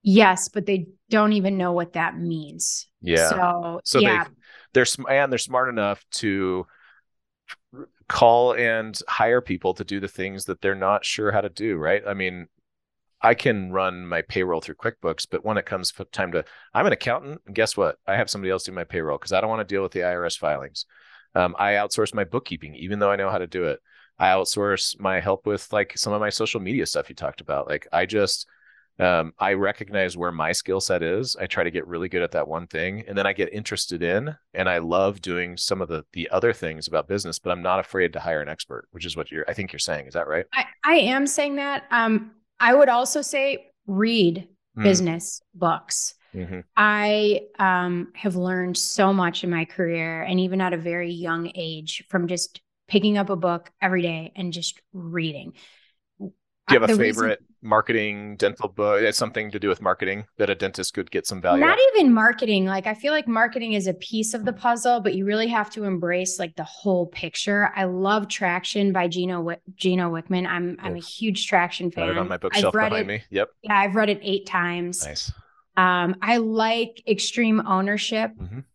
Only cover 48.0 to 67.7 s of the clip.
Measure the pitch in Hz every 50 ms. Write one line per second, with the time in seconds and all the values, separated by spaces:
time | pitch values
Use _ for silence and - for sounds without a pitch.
48 | 175 - _ - - 208 175 180 180 180 185 180 180 180 175 - - - - -
49 | 196 190 196 190 180 170 175 - - 180 175 165 165 - - - 180 165 170 165
50 | 160 165 165 160 160 - 185 185 185 180 190 190 185 180 175 165 160 175 170 175
51 | 175 170 175 165 180 170 165 165 170 165 - 185 165 160 160 156 156 160 - -
52 | - _ - 185 175 170 180 175 - - _ - _ _ _ _ _ _ - 202
53 | 202 214 208 202 196 202 196 170 175 175 170 170 - - _ _ - 185 185 180
54 | 170 170 165 160 165 - _ 202 185 175 165 170 165 - - _ _ _ - 185
55 | 170 165 170 175 160 160 147 139 - - - - - - _ _ _ _ _ _
56 | _ _ _ _ - - _ _ _ _ _ _ _ - 139 120 113 107 110 -
57 | - 107 110 113 110 110 104 - _ _ _ _ - 110 107 110 - - 117 110
58 | 104 107 104 104 104 104 104 95 104 101 98 - 113 98 95 - 104 104 104 101
59 | 113 107 101 - 123 110 - 113 107 107 104 104 101 101 90 - 107 92 92 -
60 | 101 95 98 104 104 _ _ - 107 98 98 - 104 95 - - 92 - - 104
61 | 90 - - 90 - - 104 92 87 87 87 90 294 330 392 480 523 539 523 427
62 | 330 262 233 220 220 233 240 233 254 220 208 190 190 190 196 190 190 214 220 220
63 | - 190 202 202 - 233 226 220 233 233 233 262 233 226 214 208 185 185 180 185
64 | - - 226 220 220 220 - 233 208 247 - - - 240 233 226 226 247 240 233
65 | 196 208 - 190 196 202 208 220 220 233 233 220 208 208 - 220 208 196 185 175
66 | 180 175 175 180 185 180 - - 180 170 _ - 156 - - - - 208 185 180
67 | 175 170 - - - 165 - - - 208 202 208 208 -